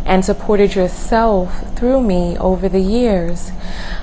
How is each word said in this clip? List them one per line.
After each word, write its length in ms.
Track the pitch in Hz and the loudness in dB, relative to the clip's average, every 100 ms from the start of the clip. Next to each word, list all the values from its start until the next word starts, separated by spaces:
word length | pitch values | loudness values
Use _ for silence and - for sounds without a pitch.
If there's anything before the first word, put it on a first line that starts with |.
| - | 2
and 200 | 190 185 | 2 2
supported 500 | 202 - 208 202 190 | -2 0 2 2 2
yourself 1000 | 180 - - 226 226 196 214 - - - | -2 -2 0 2 2 2 0 -4 -4 -2
through 240 | 240 262 | 2 2
me 360 | 233 180 175 175 | 2 0 0 0
over 300 | 185 185 190 | 0 0 0
the 140 | 190 | 0
years. 720 | 190 226 247 190 175 - - - - - - - | 0 2 2 0 0 -2 -4 -6 -6 -6 -6 -6